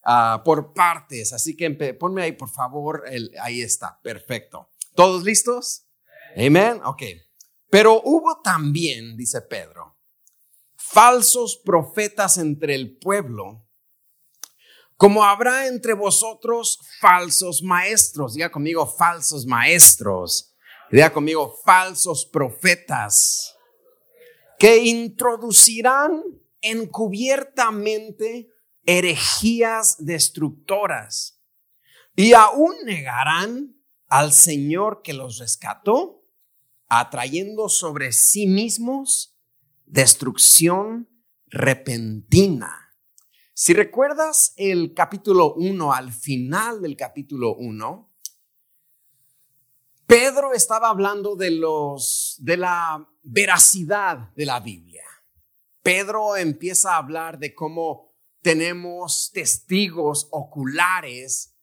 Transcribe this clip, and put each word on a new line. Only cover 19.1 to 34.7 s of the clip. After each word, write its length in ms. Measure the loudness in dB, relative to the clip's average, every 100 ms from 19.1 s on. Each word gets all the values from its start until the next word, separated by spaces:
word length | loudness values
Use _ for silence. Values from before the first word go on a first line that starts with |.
| 0 -6 -6
maestros". 1000 | -4 0 2 6 6 6 -2 -4 -4 -6 _ _ _ -20 2
Diga 220 | 6 6
conmigo, 420 | 4 -2 -4 -6 -2
"falsos 640 | 4 4 4 -4 -4 -4
profetas", 1300 | -6 -4 -4 0 0 0 -2 -6 0 0 0 -2 -8 _ _ _ _ _ _ _ -20 _ _ _
que 200 | 8 8
introducirán 1500 | 6 0 -6 -2 -2 -2 2 6 6 4 2 2 0 -2 -8 -16 _ _
encubiertamente 1900 | -6 -4 -6 -4 -4 -2 -2 -2 -2 -2 0 0 -4 -4 -8 -8 -8 -8 -16 _ _ _
herejías 1120 | 0 2 2 -2 -2 0 0 2 0 0 -2 -2
destructoras 1400 | -6 -2 -2 -2 -6 -6 -6 -4 -2 -6 -8 -12 -12 _ _ _ _ _ _ _ _
y 180 | 2 8
aún 400 | 10 10 6 0 0
negarán 880 | -8 -8 -6 -4 -2 -2 -4 -8 -12 _ _ _ _
al 260 | 2 4
Señor 720 | 4 4 2 -2